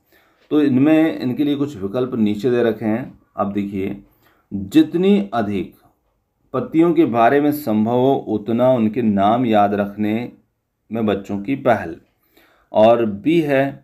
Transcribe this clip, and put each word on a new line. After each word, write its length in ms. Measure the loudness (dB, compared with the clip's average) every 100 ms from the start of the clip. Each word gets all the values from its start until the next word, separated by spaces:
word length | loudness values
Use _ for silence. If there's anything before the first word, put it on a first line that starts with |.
| _ _ _ _ _
तो 100 | 0
इनमें, 580 | 2 2 4 4 2 -2
इनके 240 | -6 -2
लिए 120 | -2 -2
कुछ 200 | -4 -6
विकल्प 360 | -6 -4 -4 0
नीचे 340 | 0 0 0
दे 100 | 2
रखे 220 | 0 0 -4
हैं। 340 | -4 -6 -16 _ -8
अब 140 | -4
देखिए, 420 | -4 -6 -6 -6 -8 -16 _ _ _ _
जितनी 800 | -10 0 2 2 2 2 2 0
अधिक 400 | -4 -4 -4 -8 -14 _ _ _ _ _ _ _
पत्तियों 400 | -6 -2 2 4
के 120 | 4 2
बारे 340 | 4 4 4
में 100 | 2
संभव 440 | -2 -2 0 2 2
हो 160 | 2 0 -2
उतना 400 | -6 -2 0 2
उनके 300 | 2 0 0
नाम 440 | 0 2 2 2 2
याद 280 | 2 2
रखने 580 | 0 -4 -4 -4 -4 -8 -14 _ _ _ _ _
में 140 | -4 -2
बच्चों 340 | -2 -4 -8
की 160 | -6 -4
पहल, 380 | 0 0 -2 -14 _ _ _ _ _ _ _
और 340 | 4 4 4 0
बी 340 | -2 0 0
है 400 | 2 0 -2 -6